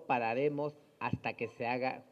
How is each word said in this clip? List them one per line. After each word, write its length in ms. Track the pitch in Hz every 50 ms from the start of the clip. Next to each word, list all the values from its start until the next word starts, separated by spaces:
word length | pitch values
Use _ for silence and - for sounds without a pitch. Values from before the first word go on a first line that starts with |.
| -
pararemos 680 | - 143 123 117 113 117 127 143 151 147 143 147 147 147 - - - _ -
hasta 340 | 117 117 113 - - 120 110
que 140 | - 120 110
se 180 | - - 123 117
haga 360 | 123 127 127 127 - - - -